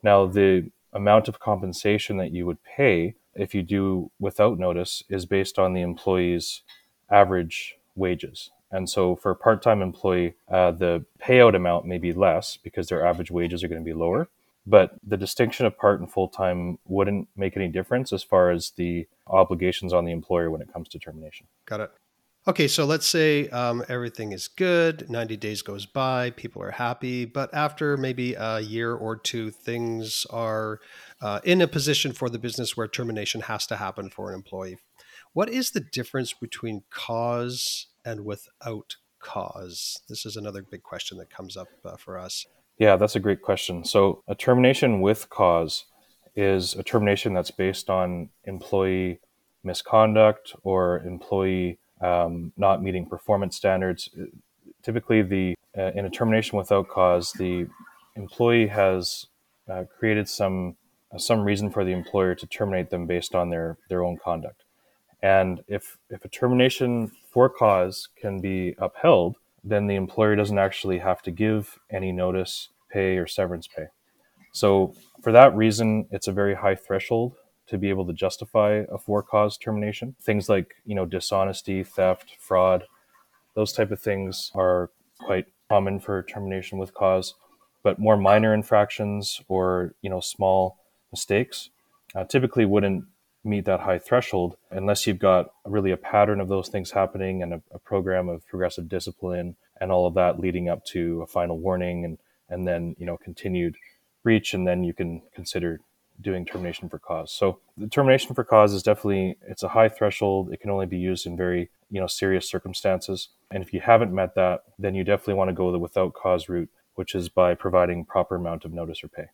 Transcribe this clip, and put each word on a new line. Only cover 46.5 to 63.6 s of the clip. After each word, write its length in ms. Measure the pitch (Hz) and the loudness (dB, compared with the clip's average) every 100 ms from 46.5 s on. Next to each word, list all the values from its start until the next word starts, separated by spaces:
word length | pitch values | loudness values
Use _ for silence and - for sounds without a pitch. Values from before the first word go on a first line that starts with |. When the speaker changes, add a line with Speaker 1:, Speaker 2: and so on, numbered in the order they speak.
| 95 92 | 2 0
Speaker 1:
a 80 | 95 | -6
termination 500 | - 117 104 101 113 | 0 2 2 2 0
that's 180 | 92 85 | -2 -4
based 360 | - 95 92 - | -2 -2 -2 -2
on 420 | 92 90 87 78 _ | -2 -2 -4 -10 _
employee 760 | - 92 - 98 95 92 92 87 _ _ _ _ | -14 -14 -2 0 2 0 -2 -6 _ _ _ _
misconduct 920 | 92 90 - 110 110 107 107 107 - - | -8 -8 2 6 6 8 6 4 -10 -10
or 340 | 98 95 90 87 87 | -2 2 2 0 -4
employee, 720 | 90 - 98 95 92 87 85 _ _ | -12 -4 0 0 0 -4 -6 _ _
um, 520 | 90 87 85 85 85 - | 0 0 0 -4 -10 0
not 260 | 98 98 | 2 2
meeting 240 | 95 92 87 | 0 -4 -6
performance 500 | 87 - 101 95 - | -10 -2 0 0 -2
standards. 540 | 101 95 92 87 - - - - _ _ - _ | 0 0 0 -4 -10 -14 -16 -16 _ _ -20 _
Typically, 400 | - 113 - 110 | -6 -6 2 2
the, 320 | 95 98 92 87 _ 98 | 4 0 -2 -4 _ -6
uh, 140 | 92 | -4
in 100 | 92 | -4
a 60 | 98 | -8
termination 480 | - 113 110 110 104 | -2 2 2 0 -6
without 300 | 92 98 92 | 0 0 0
cause, 440 | - 92 87 85 - | 2 4 4 -2 -4
the 300 | 92 90 87 - - _ _ - | -4 -4 -6 -12 -20 _ _ -16
employee 500 | 95 - 120 117 107 | -14 0 4 6 4
has, 600 | 104 98 92 87 - - _ _ _ - | 4 2 2 -4 -8 -14 _ _ _ -12
uh, 140 | 92 92 _ | -10 -10 _
created 300 | 110 104 101 | 0 0 -2
some, 480 | - 98 95 90 - _ _ _ | -2 -2 -2 -6 -10 _ _ _
uh, 40 | - | -10
some 240 | - 113 | 0 0
reason 280 | 101 101 104 | 2 0 -2
for 140 | 104 | -2
the 80 | 92 | -2
employer 420 | 92 82 101 92 | -2 -2 0 0
to 120 | 87 - | -2 -10
terminate 440 | - 104 92 90 | -6 -2 -2 -4
them 160 | 90 85 | -6 -4
based 280 | 87 - | -4 -2
on 140 | 92 87 | -2 -2
their, 300 | 85 | -4